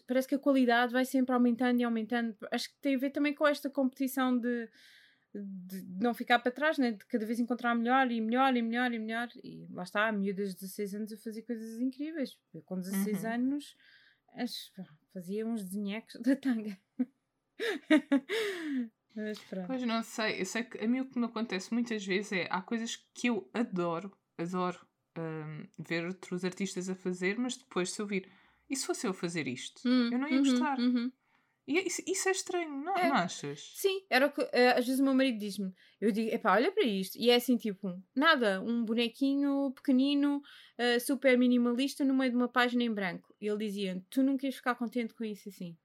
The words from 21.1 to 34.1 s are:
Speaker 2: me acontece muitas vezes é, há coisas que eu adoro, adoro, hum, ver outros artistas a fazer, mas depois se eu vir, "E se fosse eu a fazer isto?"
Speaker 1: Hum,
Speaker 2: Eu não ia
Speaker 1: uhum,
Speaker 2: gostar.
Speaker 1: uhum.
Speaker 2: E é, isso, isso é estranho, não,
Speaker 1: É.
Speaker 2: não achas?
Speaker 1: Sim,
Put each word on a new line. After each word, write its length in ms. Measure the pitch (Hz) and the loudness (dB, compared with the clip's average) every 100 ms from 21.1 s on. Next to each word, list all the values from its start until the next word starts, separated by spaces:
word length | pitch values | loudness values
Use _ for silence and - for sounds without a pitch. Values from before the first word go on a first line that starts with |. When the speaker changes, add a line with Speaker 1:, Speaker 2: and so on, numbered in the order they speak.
| 240 | -2
Speaker 2:
me 60 | 233 | -2
acontece 460 | 220 233 185 - | -2 -4 -4 -2
muitas 320 | 233 233 214 | -2 0 -4
vezes 280 | 196 190 202 | 0 -2 0
é, 140 | 185 - | -2 -2
há 100 | 185 | -4
coisas 360 | - 233 226 - _ | -2 -4 -4 -10 _
que 140 | - 240 | -2 0
eu 200 | 214 - | 0 -2
adoro, 580 | 214 240 180 170 165 196 - _ - | -4 -2 0 -2 -2 -6 -14 _ -8
adoro, 500 | 170 185 180 175 - _ _ 165 | -4 -2 -2 -4 -14 _ _ -10
hum, 480 | 160 156 156 151 - - | -8 -8 -10 -12 -14 -14
ver 260 | 156 165 170 | -4 -2 -2
outros 380 | 185 - 180 | -6 -6 -4
artistas 460 | 180 - 190 180 185 | -4 -4 -4 -4 -6
a 40 | |
fazer, 440 | 185 185 180 185 220 | -4 -4 -2 0 0
mas 180 | 254 - | -2 -6
depois 340 | _ 185 180 | _ -4 -2
se 100 | - | -4
eu 40 | 202 | -2
vir, 240 | 190 - - _ _ - | -2 -4 -14 _ _ -8
"E 80 | 269 | -6
se 80 | - | -4
fosse 200 | - 214 | -2 -2
eu 60 | |
a 20 | |
fazer 340 | 190 175 170 135 | -2 -4 -2 -4
isto?" 320 | - - - 247 | -6 -10 -4 2
Speaker 1:
Hum, 220 | 254 240 | 2 2
Speaker 2:
Eu 60 | 247 | 0
não 100 | 285 | 0
ia 80 | 269 | 4
Speaker 1:
uhum, 80 | |
Speaker 2:
gostar. 340 | 277 247 285 262 | 4 4 2 2
Speaker 1:
uhum. 320 | 247 247 247 - _ _ _ _ - | 2 2 -2 -6 _ _ _ _ -2
Speaker 2:
E 120 | 330 | -2
é, 80 | 381 | 0
isso, 140 | - - | -4 -4
isso 220 | 381 381 | -2 0
é 40 | |
estranho, 380 | 381 - 359 320 277 | -2 -2 -4 -4 -6
não, 100 | 320 | -4
Speaker 1:
É. 140 | 381 349 | 0 2
Speaker 2:
não 80 | 247 | 2
achas? 560 | 190 - 143 151 - - | 0 -4 -8 -10 -12 -2
Speaker 1:
Sim, 280 | 392 381 - | 0 0 2